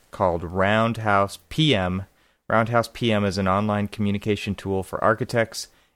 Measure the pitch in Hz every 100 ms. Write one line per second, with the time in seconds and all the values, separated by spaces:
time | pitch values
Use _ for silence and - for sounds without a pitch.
0 | _ - 95 85 85 90 95 110 113 110
1 | 110 101 98 - - - 156 110 92 92
2 | 95 _ _ _ - 110 113 120 113 -
3 | 120 107 101 92 95 95 107 104 104 -
4 | 104 101 110 104 - 95 98 95 92 -
5 | 104 107 127 120 110 - - _ _